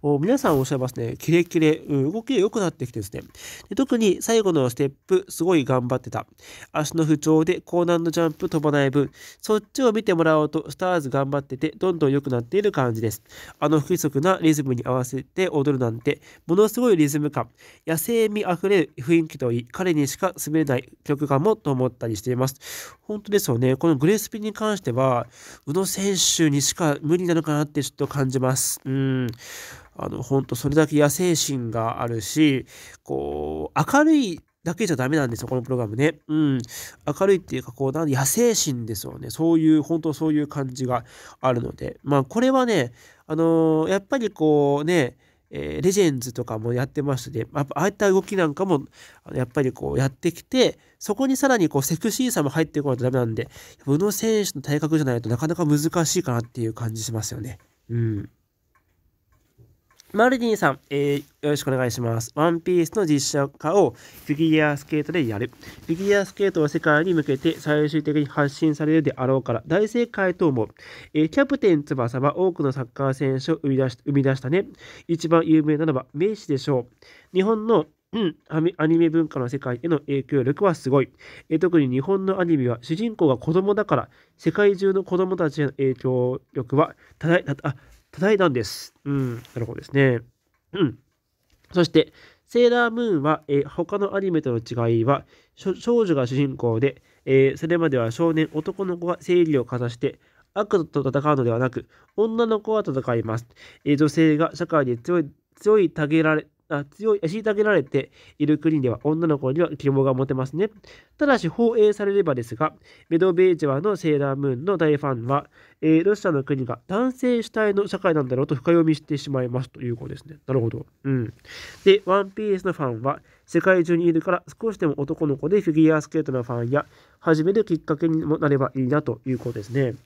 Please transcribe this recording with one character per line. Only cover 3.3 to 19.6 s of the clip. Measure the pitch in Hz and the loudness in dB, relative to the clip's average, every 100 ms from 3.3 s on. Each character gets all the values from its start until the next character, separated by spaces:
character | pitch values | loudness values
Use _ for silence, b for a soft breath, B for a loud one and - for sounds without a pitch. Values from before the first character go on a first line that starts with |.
| - B B B | -20 B B B
で、 | 196 | -4
特 | 269 240 | 0 2
に | 220 180 | 2 2
最 | - 226 | 2 2
後 | 196 | 2
の | 165 127 | 2 0
ス | |
テ | 120 139 | 0 -4
ッ | - _ | -4 _
プ、 | 185 - | 0 0
す | - | -4
ご | 165 175 | 2 2
い | |
頑 | 127 127 123 | 2 0 0
張 | 127 | -4
っ | |
て | 120 | -4
た。 | 113 - _ B B B | -10 -10 _ B B B
足 | - 147 165 | -4 -4 -2
の | |
不 | 156 151 | 2 2
調 | 151 156 | 4 2
で | 165 180 | 2 -2
高 | - 175 175 | -2 -2 2
難 | 170 | 2
度 | 165 | 0
ジ | 160 | 0
ャ | 165 | -2
ン | |
プ | 151 185 | -2 -4
飛 | 165 | -2
ば | 151 | 0
な | 143 | 2
い | 139 | 2
分、 | 139 139 B B B | 2 -2 B B B
そ | - 214 | -2 -2
っ | 214 | -2
ち | - | 0
を | 254 | 0
見 | 214 | 2
て | 214 | 0
も | 170 | 2
ら | 165 156 | 4 4
お | |
う | 151 | 2
と、 | 156 - | -2 -6
ス | - | -6
タ | 185 180 | -2 -2
ー | |
ズ | 139 | -2
頑 | 135 139 | -2 -2
張 | 143 | -4
っ | |
て | 143 131 | -6 -6
て、 | 156 - | -6 -2
ど | 185 | -2
ん | 175 | 0
ど | 147 | 2
ん | |
良 | 139 | 0
く | 139 | 0
な | 123 | -4
っ | |
て | 120 190 | -2 0
い | |
る | 208 | 0
感 | 151 127 | 0 -2
じ | 113 | 0
で | 110 | -4
す。 | - _ B B B | -6 _ B B B
あ | 147 | 2
の | 156 | 2
不 | |
規 | 139 175 | 2 -2
則 | 151 139 | -2 0
な | 165 185 | 0 2
リ | 165 | 2
ズ | 151 | 2
ム | 135 | 0
に | 127 | -4
合 | 131 | -2
わ | 127 | -2
せ | 123 131 | -2 -8
て | 127 - 185 | -8 -4 -2
踊 | 151 139 135 | 0 0 0
る | |
な | 120 | -2
ん | 113 | -2
て、 | 143 - B B - | -4 -4 B B -2
も | 175 | 2
の | 214 | 2
す | 220 | 2
ご | 247 | 2
い | 180 | 4
リ | 147 | 4
ズ | 147 | 2
ム | 147 | -2
感。 | 139 113 _ b b - | -4 -8 _ b b -6
野 | 165 | -4
生 | - 233 220 | -2 0 0
味 | 208 | 0
あ | 196 170 | -2 -2
ふ | 196 | 2
れ | 202 | 2
る | 156 - | 2 -4
雰 | 127 170 | 2 2
囲 | 160 | 2
気 | - | -4
と | 123 | -2
い | 117 | -2